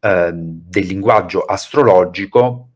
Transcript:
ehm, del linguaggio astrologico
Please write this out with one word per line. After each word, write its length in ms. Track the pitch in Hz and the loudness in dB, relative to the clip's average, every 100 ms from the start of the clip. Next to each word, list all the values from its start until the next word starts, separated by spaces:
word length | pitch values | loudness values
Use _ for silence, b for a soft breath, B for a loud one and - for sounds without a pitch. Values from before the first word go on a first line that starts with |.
ehm, 600 | 107 92 87 85 82 82 85 | 0 0 -2 -4 -10 -14 -6
del 160 | 95 95 | -6 -4
linguaggio 560 | 95 101 110 90 95 | -4 2 0 0 -6
astrologico 1300 | - 98 - 143 127 92 87 90 98 120 123 123 - | -4 -6 -4 0 4 4 2 -4 -2 2 2 -2 -16